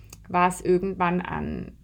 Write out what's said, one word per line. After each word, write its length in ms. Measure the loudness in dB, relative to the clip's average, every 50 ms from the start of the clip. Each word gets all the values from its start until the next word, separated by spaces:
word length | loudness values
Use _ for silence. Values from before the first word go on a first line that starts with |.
| -20 -20 -20 -20 -10 -2
war 200 | 2 4 4 4
es 140 | 2 0 0
irgendwann 580 | 2 2 2 2 0 -2 0 0 2 0 0
an 520 | -2 -4 -6 -6 -6 -6 -6 -8 -8 -10 -14 -18